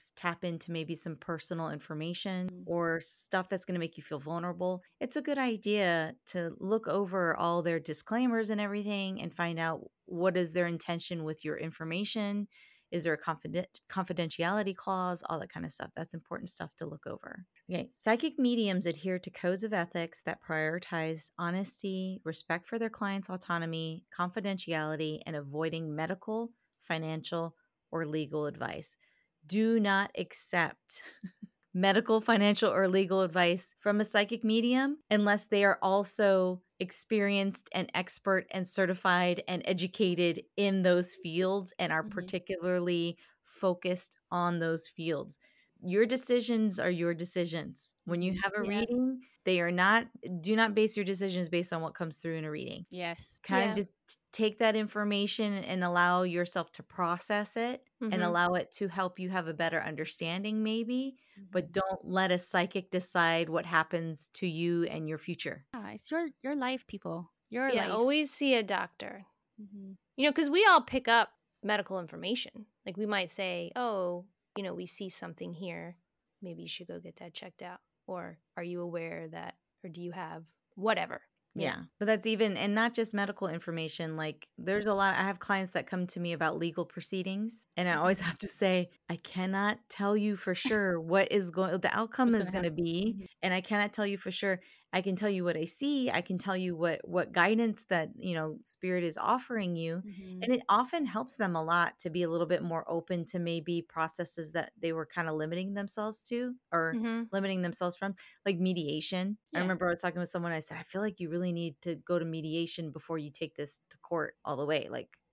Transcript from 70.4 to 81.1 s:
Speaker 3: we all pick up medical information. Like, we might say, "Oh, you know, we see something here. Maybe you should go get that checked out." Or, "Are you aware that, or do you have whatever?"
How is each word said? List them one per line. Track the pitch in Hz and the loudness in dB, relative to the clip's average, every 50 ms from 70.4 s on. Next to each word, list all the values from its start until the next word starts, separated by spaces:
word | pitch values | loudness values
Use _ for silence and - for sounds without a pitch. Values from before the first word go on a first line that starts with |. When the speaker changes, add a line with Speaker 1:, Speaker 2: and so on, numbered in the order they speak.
| 320 285 | 4 4
Speaker 3:
we | 294 359 427 | 6 8 8
all | 403 359 311 | 10 10 8
pick | - - - 262 254 233 | 6 4 -2 0 4 6
up | 233 233 214 - _ _ _ _ _ _ - | 6 6 6 4 _ _ _ _ _ _ -2
medical | 202 214 202 190 - 190 185 | 0 0 0 0 -2 -6 -6
information. | 175 156 160 170 170 190 240 247 - - - 220 208 - _ _ _ | -6 -8 -10 -8 -4 -2 -2 -2 -4 -8 -12 -16 -20 -20 _ _ _
Like, | 202 175 196 | -10 -6 -4
we | 214 | -2
might | 208 208 196 185 165 | 0 0 0 -2 -2
say, | - - 190 185 180 175 170 170 - | -4 -4 -4 -4 -4 -4 -6 -6 -6
"Oh, | 247 247 233 214 196 180 175 175 175 185 - _ _ _ _ _ | -4 -2 -2 -2 0 -2 -2 -4 -6 -8 -14 _ _ _ _ _
you | 208 196 | -6 -6
know, | 180 175 | -4 -6
we | 175 185 170 | -6 -6 -6
see | - - 208 185 | -6 -8 -6 -6
something | - - 185 175 160 - 180 180 170 | -6 -6 -8 -8 -10 -10 -10 -10 -10
here. | 160 190 175 165 170 165 170 175 - _ _ _ _ _ _ _ _ | -8 -8 -8 -8 -8 -10 -12 -14 -18 _ _ _ _ _ _ _ _
Maybe | 202 180 165 165 175 | -14 -12 -12 -12 -10
you | 165 | -10
should | - - 180 170 | -10 -10 -10 -12
go | 175 170 | -12 -12
get | 170 175 160 - | -14 -16 -18 -16
that | 180 170 - | -18 -16 -14
checked | - - 185 - - 190 | -14 -16 -16 -16 -14 -14
out." | 180 180 - _ _ _ _ _ - | -14 -14 -16 _ _ _ _ _ -10
Or, | 185 180 175 175 165 - _ _ _ - | -10 -8 -8 -10 -14 -16 _ _ _ -10
"Are | 175 | -8
you | 175 175 175 | -6 -6 -6
aware | 175 175 170 170 165 165 170 165 165 160 | -6 -4 -6 -6 -6 -6 -8 -8 -10 -10
that, | 160 165 165 175 - _ _ _ _ _ - | -10 -10 -12 -12 -14 _ _ _ _ _ -16
or | 180 | -14
do | 156 175 | -12 -10
you | 175 175 170 | -10 -8 -8
have | 185 170 160 165 160 165 160 _ _ _ _ _ | -8 -8 -8 -10 -12 -14 -16 _ _ _ _ _
whatever?" | - 190 220 220 180 170 - | -2 2 2 2 2 0 -2